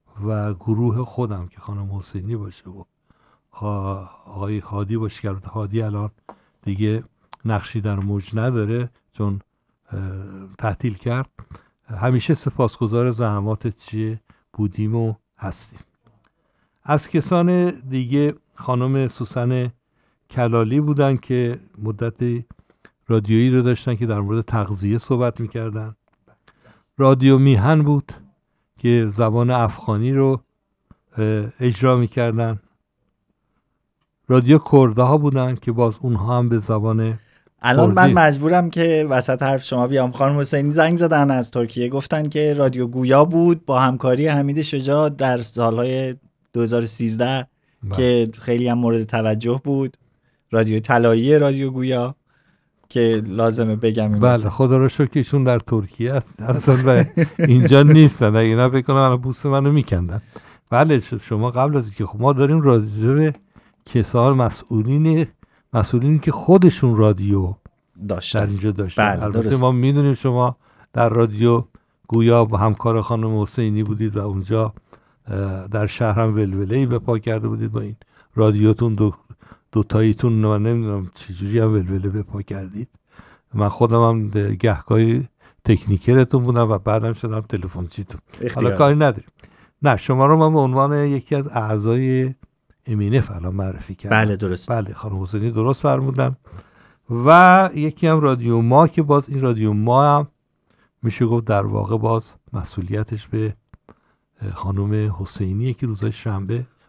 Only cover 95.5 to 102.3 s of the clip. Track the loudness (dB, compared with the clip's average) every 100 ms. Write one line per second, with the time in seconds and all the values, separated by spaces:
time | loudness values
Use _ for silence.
95.5 | -2 -2 0 0 -2 -2 -2 -4 -4 _
96.5 | -20 -20 _ _ _ -8 0 6 8 8
97.5 | 6 4 -2 -4 0 2 4 2 0 0
98.5 | 0 4 4 4 2 2 0 0 -2 -2
99.5 | 0 0 0 2 4 4 2 -2 _ _
100.5 | _ _ _ _ _ -6 -2 0 0 0
101.5 | -2 0 -4 -2 -2 -2 -2 -6